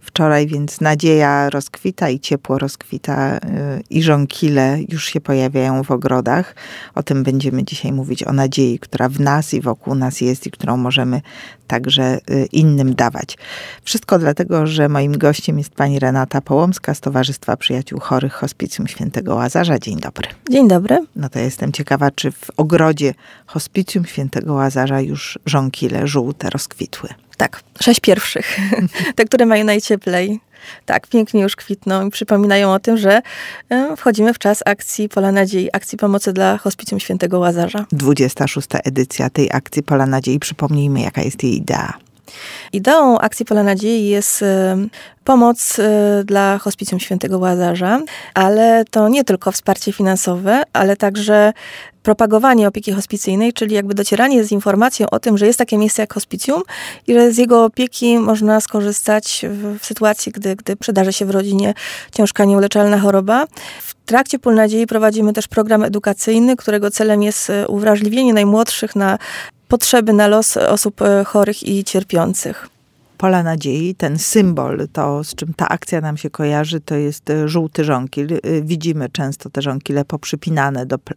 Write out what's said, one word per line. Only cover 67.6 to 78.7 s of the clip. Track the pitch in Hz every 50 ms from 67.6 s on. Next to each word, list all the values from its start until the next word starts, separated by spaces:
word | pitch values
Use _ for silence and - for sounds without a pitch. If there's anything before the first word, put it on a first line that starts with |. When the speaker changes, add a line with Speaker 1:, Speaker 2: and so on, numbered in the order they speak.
| 202 -
Speaker 2:
uwrażliwienie | - 202 208 214 214 208 208 208 214 247 262 254 226
najmłodszych | 214 208 202 208 214 226 - - - - 214 -
na | 202 196 190 190 220 - - - - - - _ _ _ _
potrzeby, | 247 233 - - - 247 226 220 220
na | 202 208
los | 208 208 220 220 - -
osób, | - - - - 208 - 214 208 - 202
e, | 202 202 196 202
chorych | - - 214 202 190 208 - -
i | - 196 196 196
cierpiących. | - - 190 190 _ - 170 165 180 190 - - - - - - - _ _ _ _ _ _ _ _ _ _
Speaker 1:
Pola | - 190 185 180 170
Nadziei, | 165 165 160 147 147 127 147 165 175 190
ten | _ - 147 143 160
symbol, | - - - 220 202 185 170 147 131 131 139 - - 151 _
to | - 143 143 143 143 151
z | - -
czym | - - 156 165
ta | - 170 -
akcja | - 165 - - - 165
nam | 156 156 147
się | 151 - 151
kojarzy, | _ - 156 147 147 147 151 156 165 160
to | 147 - 156
jest, | 147 147 143 147 - _ -
e, | 151 156 151 151
żółty | 156 175 160 156 _ - 156
żonkil. | 147 147 127 127 131 - - 143 151 165
E, | - - 113 160 156 151
widzimy | 151